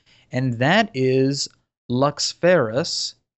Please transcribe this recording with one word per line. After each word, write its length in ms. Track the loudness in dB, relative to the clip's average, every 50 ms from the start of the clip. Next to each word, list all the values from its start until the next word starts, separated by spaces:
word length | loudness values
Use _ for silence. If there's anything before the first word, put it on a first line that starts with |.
| _ _ _ _ _ _
And 240 | -4 -2 -2 -2 -2 0
that 300 | 0 2 2 2 0 -2 -2
is 540 | -2 0 2 2 2 2 0 0 -4 -6 -10 _ _ _ _ _ _ _ -4
Lux 420 | -2 0 0 0 -2 -2 -6 -6
Ferris, 840 | -4 _ 2 4 4 4 2 0 -2 -4 -4 -4 -6 -6 -8 -8 -10 _ _ _ _